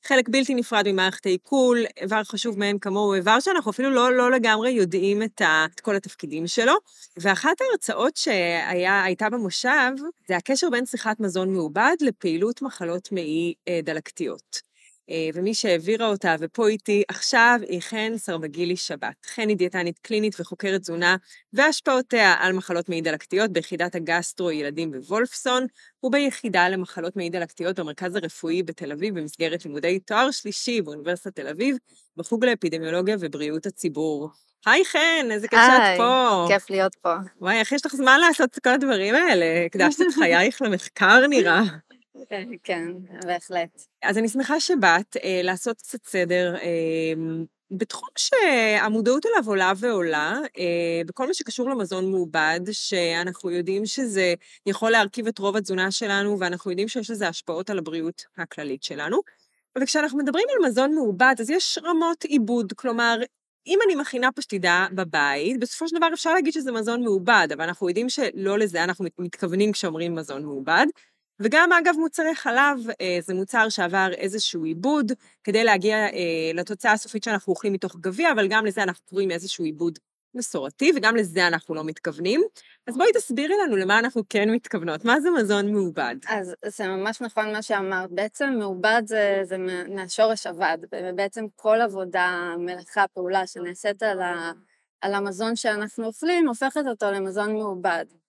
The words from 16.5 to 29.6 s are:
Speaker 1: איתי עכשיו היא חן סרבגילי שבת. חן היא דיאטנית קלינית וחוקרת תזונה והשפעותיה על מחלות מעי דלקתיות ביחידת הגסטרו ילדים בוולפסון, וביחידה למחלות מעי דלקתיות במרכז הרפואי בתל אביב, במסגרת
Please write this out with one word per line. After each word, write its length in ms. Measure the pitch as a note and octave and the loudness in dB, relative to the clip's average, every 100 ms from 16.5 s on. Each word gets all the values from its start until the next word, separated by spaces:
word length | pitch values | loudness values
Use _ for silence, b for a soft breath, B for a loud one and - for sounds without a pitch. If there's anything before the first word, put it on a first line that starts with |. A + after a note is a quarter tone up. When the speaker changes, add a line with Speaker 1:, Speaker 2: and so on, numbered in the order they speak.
| - A3 | 0 0
Speaker 1:
איתי 360 | G#3+ - G#3 G3+ | 0 0 0 0
עכשיו 520 | - - B3 A#3 A#3+ G#3 | -4 0 4 6 4 2
היא 140 | F3 | -6
חן 360 | - A3 A3 A3+ | -6 -6 -4 -6
סרבגילי 600 | - E3+ D#3 D3 F3 F3+ | -6 -6 -6 -4 -4 -2
שבת. 480 | - D3 A2+ C3+ - | -6 -6 -8 -10 -14
חן 240 | - A3 | -4 0
היא 80 | G#3 | 2
דיאטנית 420 | F3+ F#3 F3 E3 | 0 0 -4 -6
קלינית 360 | - G#3+ G#3+ F#3+ | -4 -2 -2 -4
וחוקרת 420 | F3 F3+ G3 F#3+ | -12 -6 -2 -2
תזונה 340 | F#3 E3 F3 F#3+ B B B | -4 0 2 2 B B B
והשפעותיה 800 | G#3 D4 D4+ - C4 B3+ A#3+ G3+ | 2 2 2 0 0 2 4 6
על 200 | F3 F3+ | 6 2
מחלות 360 | F#3 - E3+ F3 | 0 -2 -4 -2
מעי 120 | E3+ | -4
דלקתיות 500 | E3 D3+ - F#3 G#3+ | -2 -4 -2 0 0
ביחידת 440 | F3 D#3+ E3+ F3 F3+ | -2 -4 -4 -4 -4
הגסטרו 560 | E3 E3+ F3 - F3+ | -2 -2 -2 -4 -4
ילדים 400 | D#3 C#3+ D3 E3 | -2 -4 -6 -6
בוולפסון, 720 | C3+ C#3+ G3+ B3 - C4 B3+ B3+ b b b | -8 -4 -2 -2 -2 -2 0 -2 b b b
וביחידה 680 | C4 C#4 C#4 - A#3+ F#3 F3+ | 0 2 0 -2 -2 2 2
למחלות 460 | F#3+ F#3 - E3 G3 | 0 -6 -8 -8 -6
מעי 140 | E3+ | -6
דלקתיות 500 | F3+ E3 - F3 F#3 | -4 -8 -6 -6 -4
במרכז 360 | D#3+ D3 F#3 F#3 | -6 -6 -6 -4
הרפואי 480 | E3+ - E3 E3+ | -6 -8 -4 -2
בתל 280 | E3+ E3 D#3 | -4 -8 -10
אביב, 280 | D3 G3+ F#3 | -6 -6 -4
במסגרת 460 | D3+ - E3 E3 | -8 -4 -4 -4